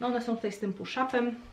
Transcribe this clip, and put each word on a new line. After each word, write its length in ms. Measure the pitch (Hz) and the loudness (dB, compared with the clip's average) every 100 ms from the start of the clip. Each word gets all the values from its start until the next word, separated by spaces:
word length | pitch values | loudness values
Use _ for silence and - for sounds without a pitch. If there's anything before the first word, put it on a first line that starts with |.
No 60 | 247 | 0
one 160 | 240 | 0
są 140 | 233 226 | 0 0
tutaj 160 | 208 | 0
z 60 | - | -2
tym 140 | 202 | -4
push-upem. 640 | 185 - 262 262 247 240 233 - | -2 -4 0 2 4 2 -2 -12